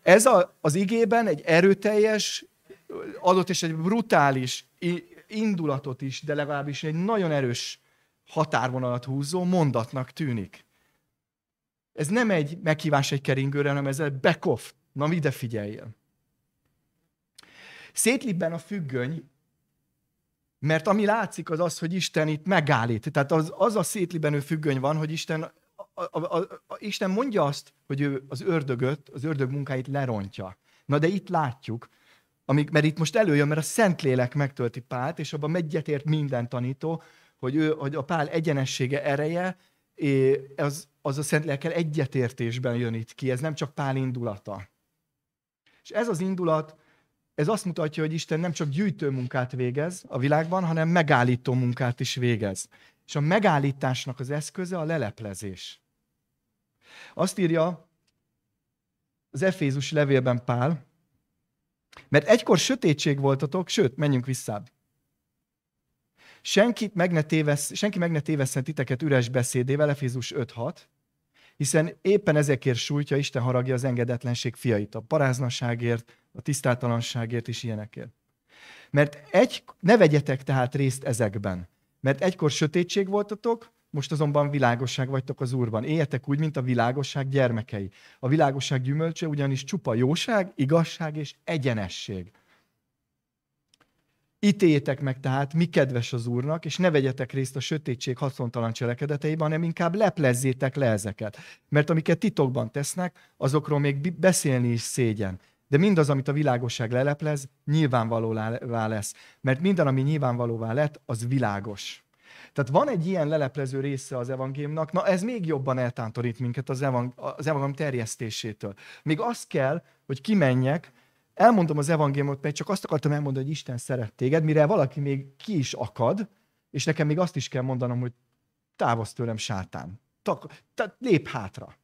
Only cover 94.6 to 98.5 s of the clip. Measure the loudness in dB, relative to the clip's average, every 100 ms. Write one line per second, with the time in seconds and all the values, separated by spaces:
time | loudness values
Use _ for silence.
94.6 | 6 6 2 -2 -4 -2 -2 0 0 0
95.6 | 2 2 2 0 -4 -4 -2 -2 -2 -4
96.6 | -6 0 2 4 0 -2 -6 -4 -4 -6
97.6 | -6 -6 -4 -6 -6 -4 -4 -4 -6